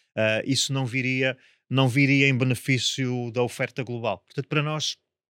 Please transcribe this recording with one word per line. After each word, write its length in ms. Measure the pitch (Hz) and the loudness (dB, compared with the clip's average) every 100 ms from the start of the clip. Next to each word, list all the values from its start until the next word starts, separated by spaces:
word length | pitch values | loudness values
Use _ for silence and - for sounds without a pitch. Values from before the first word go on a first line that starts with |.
| _ - | _ 0
ah, 260 | 110 110 | 0 0
isso 280 | - 131 - | 0 -2 -2
não 140 | 135 127 | -2 -2
viria, 500 | 131 127 131 131 123 _ _ - | -2 -2 0 0 -2 _ _ -2
não 200 | 131 131 | 2 4
viria 380 | 131 139 139 139 | 4 4 6 4
em 100 | 127 | 4
benefício 960 | 127 120 - 127 - - 127 123 120 | 0 0 0 0 0 -2 -4 -4 -4
da 100 | 120 | -2
oferta 400 | 120 - 123 - | -2 -2 -6 -6
global. 360 | 120 120 113 95 | -8 -6 -4 -6
Portanto, 300 | _ - - | _ -12 -4
para 140 | 151 | -2
nós, 340 | 147 156 - - _ _ | -2 -4 -6 -8 _ _